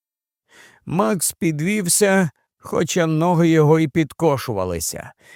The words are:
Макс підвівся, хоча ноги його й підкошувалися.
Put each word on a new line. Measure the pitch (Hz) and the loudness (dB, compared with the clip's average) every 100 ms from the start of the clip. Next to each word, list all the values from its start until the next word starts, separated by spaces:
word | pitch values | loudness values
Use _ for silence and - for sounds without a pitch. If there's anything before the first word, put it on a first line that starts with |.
| _ _ _ _ _ - - _ - | _ _ _ _ _ -20 -20 _ -6
Макс | 160 220 202 - | -2 -2 -2 -4
підвівся, | - 165 151 165 214 175 - 202 196 175 - _ _ | -4 -4 -2 -2 -2 -2 0 2 2 0 -4 _ _
хоча | - - 180 180 165 | -8 -4 -2 0 0
ноги | 156 170 165 170 | 0 2 2 4
його | 160 151 160 | 4 4 4
й | 160 | 2
підкошувалися. | 170 151 - 165 135 - 101 92 85 - - - - _ | -2 -4 -2 0 0 -4 -4 -4 -4 -6 -10 -14 -20 _